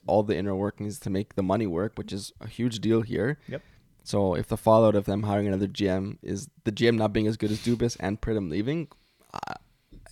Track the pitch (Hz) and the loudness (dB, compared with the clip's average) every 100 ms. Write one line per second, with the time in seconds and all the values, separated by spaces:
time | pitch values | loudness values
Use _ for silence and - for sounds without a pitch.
0 | - 101 104 85 101 95 101 - 104 95 | 2 2 2 0 0 -2 -4 -4 -10 -8
1 | 107 95 107 - 92 104 104 82 110 - | -4 -4 -2 -2 0 0 0 -2 -4 -6
2 | - 98 - - 110 - 120 110 107 113 | -10 -10 -10 -14 -14 -4 -4 -2 2 2
3 | 113 82 113 151 - 135 - _ _ _ | 2 -2 -2 -4 -8 -14 -14 _ _ _
4 | - 104 95 87 - 110 110 110 110 101 | -4 0 2 0 -2 0 6 8 8 4
5 | 101 101 107 101 101 95 98 - 98 95 | 0 -2 0 0 0 0 -2 0 0 0
6 | 98 - - 98 - _ 113 104 117 113 | -4 -8 -8 -8 -10 _ -6 2 2 4
7 | 107 110 107 110 107 107 120 117 120 - | 2 2 0 0 -2 -2 0 0 -2 -2
8 | 92 104 117 107 90 87 117 165 147 _ | -6 -4 -2 -2 -2 -2 -2 -4 -8 _
9 | _ _ _ 50 50 50 - _ _ - | _ _ _ -12 -10 -12 -16 _ _ -20
10 | - | -20